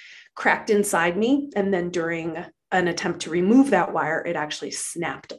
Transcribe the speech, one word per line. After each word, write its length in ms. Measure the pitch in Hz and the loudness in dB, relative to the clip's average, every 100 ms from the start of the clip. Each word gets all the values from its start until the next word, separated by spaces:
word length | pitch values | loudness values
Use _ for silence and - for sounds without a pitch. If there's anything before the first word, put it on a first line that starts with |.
| - - - - | -20 -20 -20 -2
cracked 360 | 208 156 - | 0 2 2
inside 440 | 208 202 170 175 175 | 2 2 2 2 2
me, 360 | 226 277 285 208 | 2 2 0 -2
and 160 | 196 | 0
then 200 | 185 175 | 0 0
during 520 | 180 165 165 165 165 180 _ - | -2 -2 -4 -6 -8 -10 _ -2
an 160 | 185 175 | 0 0
attempt 320 | 170 180 170 | 0 -4 -4
to 80 | - | -4
remove 400 | 170 185 254 277 | 0 4 6 6
that 240 | 185 170 | 4 2
wire, 300 | 165 151 160 - | 0 -2 -2 -4
it 100 | 160 | -4
actually 360 | 151 - - | -6 -8 -10
snapped 600 | - - 170 160 135 - | -8 -8 -6 -6 -8 -14